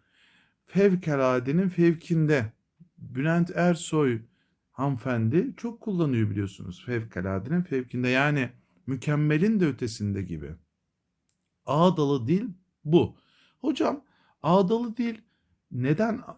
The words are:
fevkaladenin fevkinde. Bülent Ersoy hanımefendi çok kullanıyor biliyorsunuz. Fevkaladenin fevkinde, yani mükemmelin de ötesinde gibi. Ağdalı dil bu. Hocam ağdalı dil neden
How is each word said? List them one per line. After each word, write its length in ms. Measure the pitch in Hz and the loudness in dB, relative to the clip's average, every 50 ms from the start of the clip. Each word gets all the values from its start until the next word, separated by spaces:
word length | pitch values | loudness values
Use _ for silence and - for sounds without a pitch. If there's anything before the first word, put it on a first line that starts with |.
| _ _ _ _ _ _ _ _ _ _ _ _ _ | _ _ _ _ _ _ _ _ _ _ _ _ _
fevkaladenin 1000 | _ - 175 196 208 185 180 185 165 147 139 135 127 127 127 123 131 139 175 196 190 | _ 0 2 4 4 4 2 0 -2 0 2 2 2 2 0 0 0 0 0 0 0
fevkinde. 840 | 175 - 170 170 170 160 - - 175 165 160 147 151 139 113 107 - _ _ _ _ _ - - _ - | 2 4 4 4 4 2 -2 -2 0 2 2 2 2 2 0 -2 -6 _ _ _ _ _ -20 -20 _ -20
Bülent 520 | 120 110 120 127 139 160 165 170 170 175 - | -16 -10 -6 -2 0 0 2 2 0 0 0
Ersoy 680 | 170 170 180 175 160 - - - 156 147 135 120 113 113 - _ _ _ _ _ _ _ _ | 0 2 2 2 0 -2 -2 0 2 2 2 2 -2 -4 -10 _ _ _ _ _ _ _ _
hanımefendi 840 | _ - 131 143 139 120 - 135 127 117 113 110 123 170 214 277 190 | _ -4 -2 -2 -2 -2 -4 -2 -2 0 0 2 2 2 0 0 -4
çok 240 | - - 233 226 - | -8 -8 -10 -10 -8
kullanıyor 500 | - 220 196 180 170 147 131 117 110 104 | -6 -4 -2 0 0 0 2 2 0 0
biliyorsunuz. 540 | 101 104 101 95 - - 104 98 90 - - | 0 -2 -4 -6 -6 -10 -14 -14 -14 -12 -10
Fevkaladenin 760 | - 123 117 113 110 - - 90 95 95 95 92 123 156 180 175 | -6 -6 -6 -6 -6 -8 -6 -4 -4 -4 -4 -4 -2 -2 -2 -2
fevkinde, 460 | - - 131 127 123 - 127 123 127 | -2 -4 -4 -4 -4 -4 -4 -2 0
yani 420 | 127 131 139 147 147 143 127 120 - _ _ _ _ _ _ | 2 2 2 2 0 0 -2 -4 -6 _ _ _ _ _ _
mükemmelin 760 | - 139 127 - - 151 147 151 151 151 151 170 214 226 208 | -8 -8 -6 -4 -2 -2 0 0 2 2 2 2 2 2 2
de 60 | 180 | 2
ötesinde 560 | 151 131 110 131 117 110 - 104 101 98 101 98 | 0 0 -2 -6 -6 -6 -4 -4 -4 -2 -4 -4
gibi. 280 | 87 85 78 71 69 78 - _ _ _ _ _ _ _ _ _ _ _ _ _ _ _ _ _ _ _ _ _ | -6 -8 -10 -10 -12 -14 -16 _ _ _ _ _ _ _ _ _ _ _ _ _ _ _ _ _ _ _ _ _
Ağdalı 600 | - 131 151 170 185 180 175 147 139 143 139 113 | -2 2 4 4 4 4 2 0 0 0 0 0
dil 220 | 113 160 190 220 247 180 - _ _ _ _ - | 0 0 0 -2 -4 -10 -14 _ _ _ _ -2
bu. 320 | 151 156 175 120 92 - _ _ _ _ _ _ _ _ _ | 2 4 4 4 2 -2 _ _ _ _ _ _ _ _ _
Hocam 440 | - 269 311 - 320 233 240 294 - _ _ _ _ _ _ _ - | -6 -4 -2 0 0 0 -2 -2 -6 _ _ _ _ _ _ _ 0
ağdalı 540 | 143 175 190 202 180 226 233 240 240 220 | 2 4 4 4 4 2 0 -2 -2 -4
dil 180 | - 240 233 226 - - _ _ _ _ _ _ _ _ _ | -4 -4 -4 -6 -8 -12 _ _ _ _ _ _ _ _ _
neden 500 | - 127 120 131 156 156 214 233 220 - - - - | -8 -4 0 0 0 2 0 0 -2 -4 -8 -14 -18